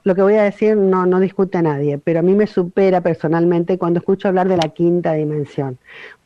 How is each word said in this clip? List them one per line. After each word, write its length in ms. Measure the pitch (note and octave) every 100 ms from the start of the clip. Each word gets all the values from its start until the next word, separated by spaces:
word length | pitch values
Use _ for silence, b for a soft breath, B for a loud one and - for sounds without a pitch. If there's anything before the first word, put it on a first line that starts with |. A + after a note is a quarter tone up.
lo 100 | -
que 80 | F#3
voy 120 | G3
a 80 | G#3+
decir, 340 | G#3 G3 G#3+ G#3+
no, 300 | F#3+ F#3 F3+
no 120 | F#3
discute 400 | F#3+ - F#3+ F#3
a 40 |
nadie, 360 | E3 C#3+ D3 C#3+
pero 220 | - E3
a 20 |
mí 120 | F3
me 120 | G3 G#3
supera 540 | - F3 - G3 F3+
personalmente 800 | F3 D#3+ D#3 E3 E3+ F3 F3 F#3
cuando 200 | F3 E3+
escucho 300 | - F#3+ G#3
hablar 180 | F#3 F#3
de 120 | F3+
la 100 | D#3
quinta 460 | - E3+ F3 E3+
dimensión, 640 | D#3 D3+ D3+ C#3 - C3+ B2+ B B B B